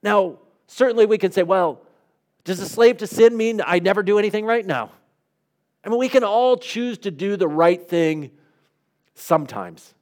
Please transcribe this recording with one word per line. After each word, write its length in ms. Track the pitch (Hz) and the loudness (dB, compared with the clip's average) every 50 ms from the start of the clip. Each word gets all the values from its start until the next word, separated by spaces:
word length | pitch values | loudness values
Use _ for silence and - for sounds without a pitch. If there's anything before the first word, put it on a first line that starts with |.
| - | -2
Now, 360 | 208 208 202 190 175 135 - _ _ _ _ _ | 0 0 2 0 0 -6 -14 _ _ _ _ _
certainly 400 | _ - - 247 262 233 226 220 | _ 0 0 0 2 4 2 4
we 100 | 214 220 | 4 2
can 160 | 196 - 185 185 | 0 0 -2 0
say, 120 | 196 180 | 0 0
"Well, 360 | 165 190 190 175 160 135 - _ _ _ _ _ _ _ _ _ _ _ _ _ | 2 2 0 0 -2 -2 -6 _ _ _ _ _ _ _ _ _ _ _ _ _
does 160 | - 185 175 | -8 -8 -8
a 80 | 185 175 | -8 -10
slave 300 | - - 233 233 247 - | 0 4 4 4 4 2
to 80 | 214 | -6
sin 320 | 185 - - 226 233 233 226 | -10 2 4 4 4 6 4
mean 240 | 220 226 226 214 160 | -2 -2 -2 -4 -2
I 140 | 117 175 180 | 0 -2 0
never 240 | 175 190 196 208 202 | 2 0 0 0 0
do 160 | 185 208 208 | 0 2 2
anything 260 | 208 208 202 214 214 | 0 0 -2 -4 -2
right 220 | 220 226 233 214 | -2 -2 -2 -2
now?" 260 | 190 151 123 113 104 - _ _ _ _ _ _ _ _ _ _ _ _ _ _ _ _ _ _ | -2 -4 -4 -4 -8 -12 _ _ _ _ _ _ _ _ _ _ _ _ _ _ _ _ _ _
I 60 | 202 | -4
mean, 100 | 226 233 | -2 -2
we 120 | 254 254 | -2 2
can 140 | 254 269 240 | 2 0 0
all 340 | 208 208 233 247 254 254 247 | 2 0 0 2 2 0 0
choose 400 | - - - 226 240 247 233 - | -2 -12 -10 -8 -8 -8 -8 -8
to 120 | - 202 | -10 -12
do 260 | 165 139 175 196 202 | -10 -6 -6 -6 -2
the 120 | 190 185 160 | -2 -2 -2
right 340 | 151 156 170 170 180 175 - - | 0 2 4 4 2 2 -4 -6
thing 440 | 175 170 165 160 156 156 147 127 _ _ _ _ _ _ _ _ _ _ _ _ _ _ _ _ _ | -2 -2 0 0 -2 -4 -8 -14 _ _ _ _ _ _ _ _ _ _ _ _ _ _ _ _ _
sometimes. 800 | _ - - 170 156 147 131 - 107 95 87 82 80 - _ _ _ | _ -4 -2 0 0 0 -4 -12 -12 -12 -14 -16 -20 -20 _ _ _